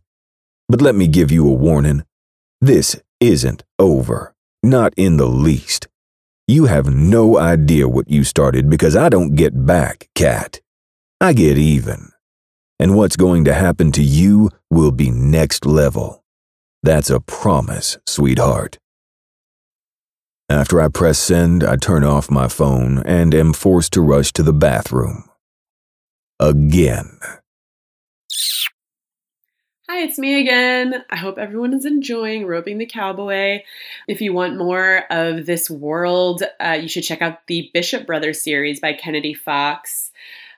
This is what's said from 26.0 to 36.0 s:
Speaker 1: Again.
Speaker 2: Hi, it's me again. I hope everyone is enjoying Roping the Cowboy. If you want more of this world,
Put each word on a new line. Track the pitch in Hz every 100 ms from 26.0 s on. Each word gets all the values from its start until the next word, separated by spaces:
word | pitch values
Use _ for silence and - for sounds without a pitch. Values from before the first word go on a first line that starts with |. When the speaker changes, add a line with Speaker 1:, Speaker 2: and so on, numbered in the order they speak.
| _ _ _ _
Speaker 1:
Again. | 76 73 73 87 73 58 - - - - _ _ _ _ _ _ _ _ _ - - - - - _ _ _ _ _ _ _ _ _ _ -
Speaker 2:
Hi, | 359
it's | 320 294
me | 269 277
again. | 254 247 247 254 254 254 -
I | 185
hope | 190 190
everyone | 208 220 247
is | 269
enjoying | 277 294 254 233 220 220 190
Roping | 170 170 208
the | 233
Cowboy. | 220 196 190 202 196 196 202 - - - - -
If | 202
you | 208
want | 180 180 185
more | 175 185 185 190 -
of | 165 165 165 156
this | 170 -
world, | 151 147 160